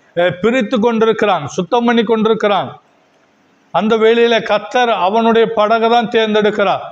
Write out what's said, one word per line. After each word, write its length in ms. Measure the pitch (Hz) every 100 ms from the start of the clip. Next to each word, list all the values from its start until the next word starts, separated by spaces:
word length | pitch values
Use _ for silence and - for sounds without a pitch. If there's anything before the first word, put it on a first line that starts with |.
| _ -
அஹ், 160 | 175 175
பிரித்து 380 | 220 262 202 254
கொண்டிருக்கிறாங்க, 680 | 233 226 220 214 208 180 139
சுத்தம் 400 | - 180 240 240
பண்ணி 180 | 233
கொண்டிருக்கிறாங்க. 720 | 214 226 220 220 208 196 139 - _ _ _ _ _ _ _ _ _
அந்த 260 | 165 214 226
வேளையில 460 | 220 233 233 226
கர்த்தர் 460 | 226 214 208 254 247
அவனுடைய 640 | 202 180 220 226 226 226 226
படகை 340 | 208 226 226
தான் 200 | 233 226
தேர்ந்தெடுக்கிறார். 720 | 226 220 214 214 214 196 147 -